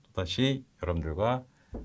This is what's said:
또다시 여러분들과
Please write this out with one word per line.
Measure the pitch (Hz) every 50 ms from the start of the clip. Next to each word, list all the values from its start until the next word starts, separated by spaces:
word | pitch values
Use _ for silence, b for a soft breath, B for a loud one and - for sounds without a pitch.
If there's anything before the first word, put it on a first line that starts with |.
| _
또다시 | - - - 92 85 - - 131 135 135 131 - - _ -
여러분들과 | - 85 87 85 78 78 76 90 107 117 127 127 127 B B B B B B -